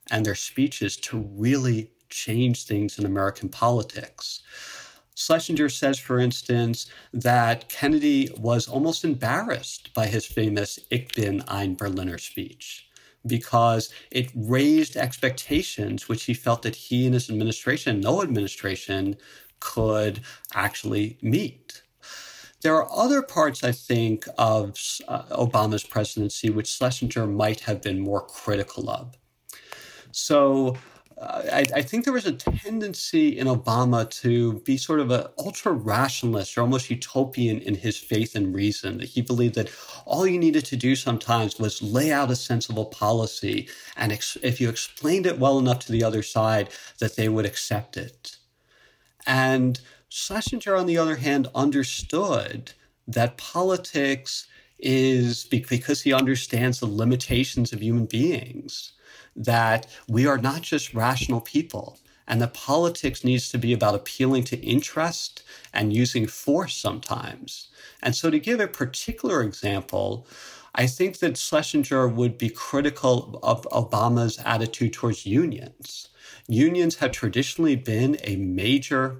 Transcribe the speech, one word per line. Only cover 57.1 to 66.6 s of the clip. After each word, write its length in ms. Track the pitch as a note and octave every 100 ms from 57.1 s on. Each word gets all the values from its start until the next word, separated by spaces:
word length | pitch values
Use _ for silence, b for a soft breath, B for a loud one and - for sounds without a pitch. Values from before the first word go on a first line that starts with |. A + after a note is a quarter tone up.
| B2+ - A#2+ C3+ - A#2
of 100 | G#2+
human 240 | A2 A#2 A2
beings, 840 | A2+ D#3 D3 B2+ B2+ - - - - B B B -
that 520 | A2+ A#2 A2+ A2+ - B B
we 200 | A2 C#3
are 100 | C3+
not 240 | B2+ D#3
just 320 | - D3 -
rational 460 | A2+ A#2 B2+ - A#2+
people, 580 | - D3 E3+ - - - _ b b
and 120 | A#2+
that 140 | A#2+
politics 720 | - - D3+ E3+ E3+ C#3 -
needs 240 | B2+ B2+ -
to 100 | B2
be 140 | A2+
about 220 | A#2 G#2+
appealing 500 | G#2 - - C3 C3+
to 160 | B2 B2+
interest 800 | A2+ B2 - - E3 - - - - B B
and 200 | - G#2+
using 320 | A2 B2 A#2+ A2
force 500 | - - D#3